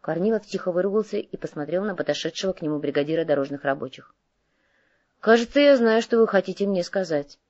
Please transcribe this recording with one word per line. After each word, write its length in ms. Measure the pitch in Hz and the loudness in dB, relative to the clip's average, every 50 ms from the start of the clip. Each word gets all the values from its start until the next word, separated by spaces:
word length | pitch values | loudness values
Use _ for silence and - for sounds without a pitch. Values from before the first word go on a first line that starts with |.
Корнилов 440 | - - 160 165 180 214 226 214 202 | -4 -4 -2 0 0 0 0 0 -4
тихо 260 | - - 185 - 185 | -6 -8 -6 -4 -2
выругался 460 | 175 175 180 202 196 220 208 208 - | -2 0 0 0 0 -2 -2 -2 -6
и 180 | 208 - _ - | -8 -8 _ -12
посмотрел 480 | - - 156 - 156 147 151 160 180 202 | -12 -12 -12 -10 -10 -8 -4 -4 -4 -4
на 120 | 214 185 | -4 -6
подошедшего 580 | 170 - - 147 - - 160 - - - 190 180 | -6 -4 -4 -4 -4 -4 -8 -6 -4 -4 -4 -4
к 80 | - | -4
нему 160 | 170 151 151 | -4 -4 -4
бригадира 480 | 147 147 147 135 147 143 147 160 160 165 | -2 -4 -2 0 0 0 0 0 -2 0
дорожных 380 | 160 147 139 139 135 139 139 - | 0 0 0 0 -4 -6 -4 -2
рабочих. 500 | 139 135 147 - 131 - - - _ _ _ _ _ _ _ _ _ _ _ _ _ _ _ _ _ _ _ _ _ _ _ | -2 -2 -2 -6 -12 -12 -16 -20 _ _ _ _ _ _ _ _ _ _ _ _ _ _ _ _ _ _ _ _ _ _ _
«Кажется, 400 | - 220 226 233 240 233 - 285 | 4 4 4 4 4 2 2 4
я 160 | 285 285 277 | 6 6 6
знаю, 260 | 254 233 226 220 226 | 6 6 4 2 2
что 160 | 226 - - | 0 0 2
вы 100 | 233 226 | 2 2
хотите 380 | 214 - 196 185 - 190 - 202 | 4 4 0 0 0 -4 -4 -2
мне 180 | 196 196 180 175 | -2 0 -2 -4
сказать». 560 | - - 196 190 165 160 147 147 - - _ _ _ | -4 -4 -6 -4 -2 -2 -4 -4 -6 -16 _ _ _